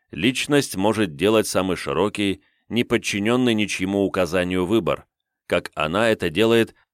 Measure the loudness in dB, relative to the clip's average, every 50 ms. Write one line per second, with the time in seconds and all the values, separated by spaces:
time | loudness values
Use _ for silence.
0 | _ _ -6 -2 -2 0 0 -2 -2 0 2 0 0 0 -4 -2 0 0 2 0
1 | -2 -2 -2 0 2 4 4 4 2 2 -2 -2 -2 -2 -4 -4 -4 -4 -2 0
2 | 0 -2 -2 -2 -2 -2 -2 -4 _ _ _ _ _ _ -2 -2 0 0 -2 -2
3 | -2 -4 -4 -2 0 0 2 2 2 2 2 0 0 -2 -4 -4 -4 -2 0 0
4 | 0 0 0 -2 -2 0 0 -2 0 0 0 -2 0 2 0 0 2 0 -4 -4
5 | -8 _ _ _ _ _ _ _ _ -2 -2 -2 -2 -4 -6 -4 -4 -2 0 0
6 | 2 2 0 0 -2 -2 0 2 2 4 4 4 2 0 _ _ _ _